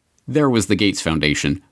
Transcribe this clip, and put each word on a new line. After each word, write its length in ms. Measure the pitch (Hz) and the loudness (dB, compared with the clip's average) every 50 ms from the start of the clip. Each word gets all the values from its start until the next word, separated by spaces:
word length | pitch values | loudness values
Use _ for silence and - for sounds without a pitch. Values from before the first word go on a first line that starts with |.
| _ _ _ _ _ | _ _ _ _ _
there 240 | - 123 151 151 139 | -4 0 0 2 2
was 180 | 123 113 95 - | 2 0 0 0
the 80 | 104 | 0
Gates 260 | 92 104 101 92 - | 2 2 0 0 0
Foundation, 600 | - - 80 78 76 76 73 - - 73 69 - - _ | -2 -2 -2 0 0 0 0 0 -2 -2 -2 -4 -6 _